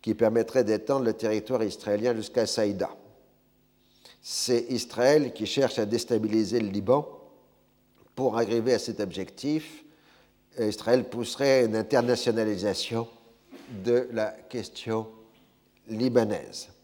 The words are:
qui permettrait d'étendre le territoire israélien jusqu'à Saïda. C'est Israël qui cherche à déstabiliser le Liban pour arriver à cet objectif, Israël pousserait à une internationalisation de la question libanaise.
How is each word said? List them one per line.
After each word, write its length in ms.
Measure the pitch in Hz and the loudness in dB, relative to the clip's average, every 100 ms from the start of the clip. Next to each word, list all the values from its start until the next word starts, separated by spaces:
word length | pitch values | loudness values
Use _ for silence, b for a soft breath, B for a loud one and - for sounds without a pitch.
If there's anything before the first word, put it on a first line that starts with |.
qui 140 | - | -2
permettrait 480 | 107 110 113 113 131 | 2 4 4 2 2
d'étendre 420 | 110 107 - 139 | 2 0 2 0
le 100 | 120 | 0
territoire 500 | 107 113 107 - 127 | 0 -2 -2 -2 -2
israélien 500 | 110 - - 104 120 | -2 -4 -4 0 0
jusqu'à 320 | 113 104 - 107 | -2 -2 -2 0
Saïda. 440 | - 107 95 92 - - _ _ _ _ _ _ _ b b b b | 0 0 0 -6 -8 -20 _ _ _ _ _ _ _ b b b b
C'est 480 | - - - 120 117 | -12 -6 0 0 0
Israël 640 | 123 - - 123 151 135 | -4 -4 2 6 6 4
qui 140 | - 107 | -4 -4
cherche 340 | - 135 - | 0 0 0
à 40 | |
déstabiliser 760 | 107 120 120 117 107 110 101 117 | 0 -2 0 0 2 0 2 0
le 80 | 104 | -2
Liban 400 | 98 98 135 151 - - _ _ _ _ _ _ _ _ - | -4 2 0 0 -14 -20 _ _ _ _ _ _ _ _ -2
pour 180 | 127 110 | 0 2
arriver 380 | 110 117 113 | 2 2 2
à 60 | 117 | 0
cet 180 | 117 107 | 0 -6
objectif, 880 | 101 87 92 - 139 156 156 - - b b b b _ _ - | -6 -6 -10 -8 -4 -4 -4 -20 -20 b b b b _ _ -4
Israël 460 | 107 101 113 127 | -4 -2 2 2
pousserait 480 | 113 117 117 - 139 | 2 -6 -8 -2 4
à 80 | 135 | 4
une 160 | 117 110 | 4 0
internationalisation 1300 | 107 135 120 120 - 110 110 98 101 95 - 113 113 - _ _ _ - - 110 | 2 2 2 2 2 0 0 0 -2 -2 -4 -6 -6 -12 _ _ _ -20 -16 -8
de 240 | 98 120 127 | 0 2 0
la 180 | 113 107 | -2 -4
question 760 | - - 123 113 - - 113 110 - - _ _ _ _ _ - | -6 -12 -10 -10 -12 -4 -4 -4 -14 -20 _ _ _ _ _ -10
libanaise. 800 | 110 127 120 110 92 50 - - - | -2 2 4 2 -2 -6 -14 -16 -20